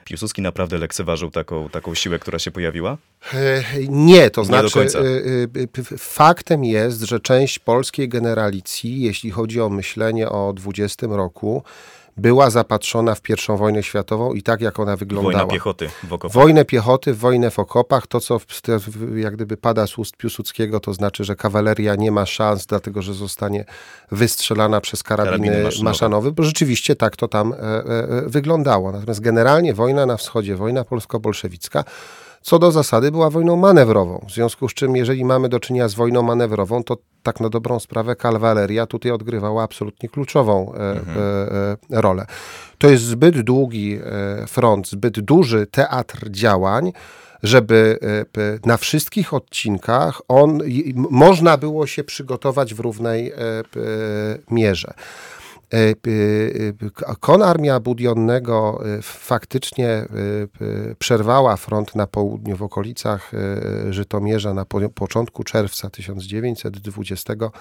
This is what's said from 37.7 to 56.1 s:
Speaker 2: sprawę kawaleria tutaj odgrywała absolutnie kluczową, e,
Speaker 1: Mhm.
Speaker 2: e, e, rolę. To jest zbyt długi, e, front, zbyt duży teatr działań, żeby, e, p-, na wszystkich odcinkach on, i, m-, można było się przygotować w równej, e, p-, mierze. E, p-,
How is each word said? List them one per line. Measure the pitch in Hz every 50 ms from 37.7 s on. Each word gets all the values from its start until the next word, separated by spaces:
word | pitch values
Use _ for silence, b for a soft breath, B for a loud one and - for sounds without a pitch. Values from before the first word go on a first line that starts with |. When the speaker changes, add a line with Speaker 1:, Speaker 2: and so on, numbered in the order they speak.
| 123 113
Speaker 2:
sprawę | - - - 113 110 120 120
kawaleria | - - 120 113 107 113 113 110 107 101 98 104 113 117
tutaj | - - 113 - 123
odgrywała | 120 110 107 117 113 107 101 107 107 113 110
absolutnie | 107 - - 107 104 - _ - 113
kluczową, | - 143 135 - - 151 123 107 104 95 95 101 -
e, | - 104 98
Speaker 1:
Mhm. | 101 110 - - 80
Speaker 2:
e, | 107 104 101 101 98 98 - - 101 101 101 104 - _ - 127
e, | 110
rolę. | 104 98 92 95 101 B B B B B B B B B B
To | _ - 143
jest | 135 120 117
zbyt | 117 117 120 151 175 165 135
długi, | 110 117 127 135 135 123 113 107 104 101 101 104 - 120 107 101 98 101 101 110 110
e, |
front, | - - 131 123 113 104 101 98 -
zbyt | 104 101 - 120 107 113
duży | 101 - 151 185 170 117 113 107 104 -
teatr | - 135 143 - 135 127 117 - - - 110 110
działań, | 95 98 113 110 98 92 95 95 104 123 170 185 180 B B B B B B B B B -
żeby, | 104 123 127 110 107 113 110 110 110 110 -
e, | - 104 104 107 107
p-, | - - 107 104 104 107 110 -
na | 117 117
wszystkich | - - - - 151 - - - 214 175 - 147
odcinkach | 131 - _ - - - 110 101 92 - - 117 131 80 - - - -
on, | - 127 135 147 156 156 151 156
i, | 131 123 135 - 139 127
m-, | 123 135 -
można | - 127 147 185 190 160 165 170 156
było | 131 147 151 151 156 151
się | 139 - - 143
przygotować | - - - 139 127 127 117 - 139 123 143 135 110 110
w | 110
równej, | 117 120 107 107 117 117 113 113 117 -
e, | - - 117 113 113 113 113 -
p-, | - 117 113 110 110 110 110 107 104 104 107 107 107 - - -
mierze. | 117 117 110 104 95 82 - - - B B B B B B B B B B B B B B _
E, | 117 113 110 110 107
p-, | - - 117